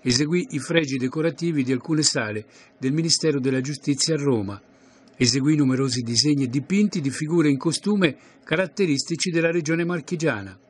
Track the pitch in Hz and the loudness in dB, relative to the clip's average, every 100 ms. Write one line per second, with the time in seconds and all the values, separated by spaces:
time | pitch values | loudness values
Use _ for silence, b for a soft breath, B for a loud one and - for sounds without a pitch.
0 | 127 120 151 175 - 147 - 165 147 131 | 0 2 2 0 -2 -6 -2 0 0 -2
1 | 127 156 165 147 170 151 127 131 - 156 | -2 -2 -2 -2 -2 0 0 -2 0 0
2 | 147 143 110 107 B B B - 131 151 | 0 0 -2 -6 B B B -6 -2 0
3 | 165 - 156 143 131 131 131 143 - 139 | 0 2 2 0 0 -2 -2 -4 -4 -2
4 | - 156 143 117 98 101 - B B B | 0 0 2 0 -2 -8 -14 B B B
5 | B - 127 135 139 151 135 127 135 120 | B 0 2 2 2 4 2 2 0 -2
6 | 117 117 147 143 131 135 - 196 208 196 | -2 0 2 2 0 -2 0 2 2 0
7 | 139 127 156 170 151 135 165 143 196 208 | -4 -4 0 2 4 2 0 -2 0 2
8 | 170 B B B - 165 190 - 185 139 | 2 B B B -4 -2 -2 0 0 0
9 | - 165 190 165 165 160 147 165 170 175 | -2 -4 -2 0 0 0 0 0 0 -4
10 | - 175 156 113 98 95 | -4 -2 -2 -2 -6 -14